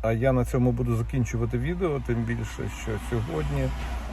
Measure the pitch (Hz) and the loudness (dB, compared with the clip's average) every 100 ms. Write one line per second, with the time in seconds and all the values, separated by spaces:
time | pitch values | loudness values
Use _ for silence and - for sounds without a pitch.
0 | 113 113 131 127 120 131 123 120 120 117 | 2 2 4 4 2 4 4 4 2 0
1 | 117 135 117 117 117 123 135 175 180 139 | 0 0 0 0 0 0 -2 0 0 0
2 | 123 117 113 117 110 - 104 - - 104 | 0 0 0 -2 -4 -6 -6 -6 -4 -4
3 | - 120 113 160 143 143 131 - - - | -2 -2 0 -2 0 0 0 -2 -4 -6
4 | - | -6